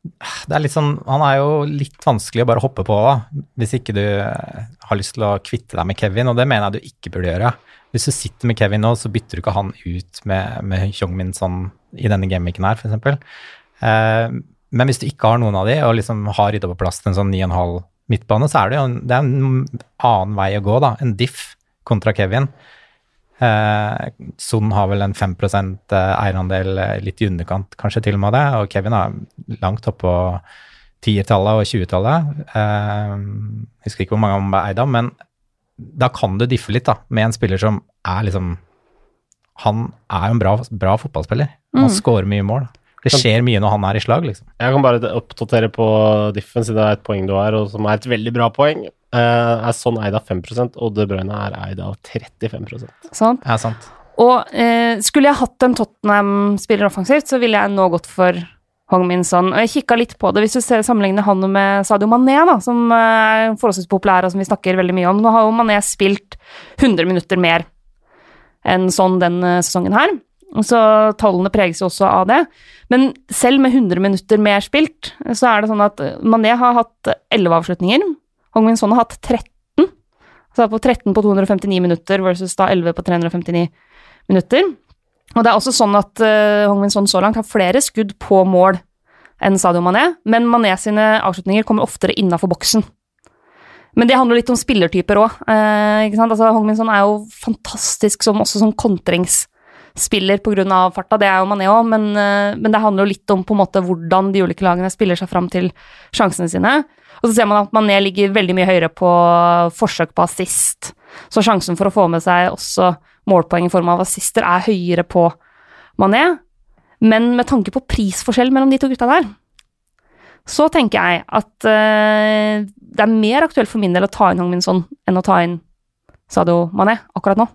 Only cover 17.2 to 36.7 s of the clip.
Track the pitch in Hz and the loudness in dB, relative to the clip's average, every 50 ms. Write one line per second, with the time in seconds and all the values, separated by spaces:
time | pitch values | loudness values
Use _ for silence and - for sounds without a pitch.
17.2 | 101 98 98 92 95 90 90 90 90 87 85 87 87 _ _ _ _ - 113 - | -2 -2 -2 -2 -2 -2 -2 -2 -2 -2 -4 -8 -10 _ _ _ _ -4 -4 -4
18.2 | - - 104 110 139 143 - 143 101 98 131 147 135 127 123 113 - 123 123 131 | -2 -2 0 0 0 0 2 0 0 0 0 -2 -2 -4 -4 -6 -4 -2 0 0
19.2 | 147 131 135 139 135 135 131 127 135 - - - - _ _ - - 120 113 95 | 0 0 0 0 0 0 0 -2 -2 -6 -10 -16 -16 _ _ -2 0 0 0 0
20.2 | 92 101 107 101 95 95 101 104 95 101 107 131 143 131 110 - 143 123 107 95 | -2 -4 -4 -4 -2 -2 -2 -2 -2 0 0 2 0 0 -2 -2 -4 -4 -2 -2
21.2 | 120 127 - - - - - _ _ _ _ _ _ - 120 104 - 110 104 - | -4 -6 -6 -14 -18 -18 -20 _ _ _ _ _ _ -4 -4 0 0 -2 0 0
22.2 | 101 92 101 127 139 135 - _ _ - - _ _ _ _ _ _ _ _ _ | -2 -2 0 -2 -2 -4 -6 _ _ -20 -20 _ _ _ _ _ _ _ _ _
23.2 | _ _ _ _ 123 117 107 107 107 107 107 104 107 107 - - - - - _ | _ _ _ _ 0 0 2 2 0 0 0 -2 -2 -4 -6 -8 -8 -10 -12 _
24.2 | - - - - - - - 110 104 110 104 104 101 95 101 98 101 98 98 - | -20 -20 -18 -16 -8 -4 -2 -2 0 0 0 0 0 0 0 -2 -2 -4 -4 -4
25.2 | 104 98 87 - - 98 - 101 95 95 95 101 _ _ 101 95 92 95 95 - | -6 -6 -4 -4 -4 -2 -2 -2 -2 -4 -8 -12 _ _ -2 0 0 0 0 0
26.2 | 104 101 92 95 90 92 95 95 95 95 95 95 95 101 104 98 98 98 - - | -2 -2 -2 -2 -4 -2 -4 -4 -2 -4 -4 -4 -4 -4 -4 -6 -6 -10 -6 -4
27.2 | 110 101 90 85 87 - 92 95 98 _ - - - 104 - 117 107 104 101 98 | -4 -4 -2 -6 -6 -6 -6 -8 -8 _ -14 -8 -8 -4 -4 -2 -2 -2 -2 0
28.2 | 98 104 113 135 147 143 135 113 101 95 - 101 95 107 117 104 87 - - - | -2 0 0 2 0 0 0 -2 -4 -4 -4 -6 -4 -2 -2 -2 -2 -4 -6 -10
29.2 | - _ _ - - - 113 - 98 92 107 113 - - - - - 90 90 87 | -16 _ _ -20 -14 -14 -10 -6 -4 -4 -4 -4 -6 -8 -8 -4 -4 -2 -2 0
30.2 | 90 92 90 87 _ _ - - - - _ _ _ _ _ _ - 113 104 98 | -2 -4 -6 -8 _ _ -20 -20 -20 -20 _ _ _ _ _ _ -4 -2 -2 -2
31.2 | 98 - 110 98 98 107 110 110 101 - - 107 90 - - 92 98 117 151 170 | 0 0 0 0 2 2 0 0 0 -2 -2 -4 -4 -2 -4 -2 0 0 0 0
32.2 | 160 143 143 151 147 - - 110 107 104 104 104 104 104 104 104 104 104 101 101 | -2 -4 -8 -10 -14 -6 -4 -4 -2 -2 -2 -2 -4 -4 -4 -6 -6 -6 -8 -8
33.2 | 101 101 104 104 107 104 110 110 110 - _ _ _ 107 - - 98 - 110 110 | -10 -10 -10 -10 -10 -10 -12 -12 -14 -16 _ _ _ -12 -6 -6 -6 -4 0 0
34.2 | 110 101 98 98 98 98 98 95 87 101 95 110 123 143 127 117 120 123 - _ | 0 0 0 0 -2 0 -2 -2 -2 -2 -2 -2 -2 0 0 -2 -2 -4 -8 _
35.2 | - _ _ _ _ _ _ _ _ _ _ - - - - 147 123 123 - - | -20 _ _ _ _ _ _ _ _ _ _ -20 -20 -18 -4 -2 -2 -2 0 -2
36.2 | - 98 95 101 120 123 127 - - - | -4 -2 -2 -2 -2 0 -2 -4 -4 -4